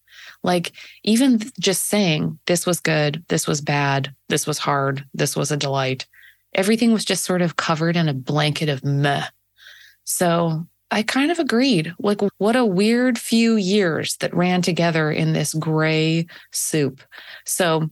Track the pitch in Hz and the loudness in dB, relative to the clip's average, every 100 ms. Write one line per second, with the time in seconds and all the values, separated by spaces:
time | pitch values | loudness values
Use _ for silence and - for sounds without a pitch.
0 | _ - - - 185 180 175 - - - | _ -20 -20 -6 0 0 -2 -10 -20 -6
1 | - 226 269 226 214 - 196 180 - 208 | 0 4 4 2 0 -4 -2 0 0 0
2 | 185 156 165 160 - 175 - 170 - 156 | 2 0 -2 -4 -2 0 0 -2 0 0
3 | 147 156 - 165 - 151 151 143 139 139 | 0 -2 -4 -2 -2 -4 -2 0 0 0
4 | 135 - - 147 - 147 - 143 139 139 | -4 -10 -4 -2 -2 -4 -2 0 0 -4
5 | 139 - 147 - 147 147 143 139 131 131 | -6 -4 -2 -2 -2 -2 -2 -2 -2 -4
6 | - _ - _ _ - 196 220 233 214 | -10 _ -20 _ _ -2 2 2 4 2
7 | - 185 - 180 175 - - 156 165 170 | 0 -2 0 0 0 0 -2 0 0 2
8 | 160 131 127 147 151 147 131 135 143 139 | 0 -2 -2 0 0 0 -2 -2 0 0
9 | 143 143 - - _ _ - - - _ | 0 0 -6 -14 _ _ -20 -20 -20 _
10 | - - 175 170 170 160 170 _ _ 208 | -8 0 2 2 0 -2 -6 _ _ -2
11 | 220 262 294 339 277 226 277 185 156 175 | 0 0 0 0 0 2 2 2 0 -4
12 | 202 202 202 - 202 247 233 175 208 240 | -2 0 -2 0 0 2 2 2 2 2
13 | 254 233 - 226 233 220 180 208 180 151 | 0 -2 0 2 4 2 2 2 2 0
14 | - - - 170 180 180 175 165 170 160 | -4 -6 -4 0 2 2 0 0 0 2
15 | 151 156 160 160 151 160 156 156 156 156 | 0 0 0 0 -2 -2 0 0 2 2
16 | 160 165 170 - - - - 156 135 - | 2 0 -2 -10 -10 -6 -2 0 0 -4
17 | - - - - - - 175 160 156 | -16 -20 -20 -14 -6 0 2 2 -2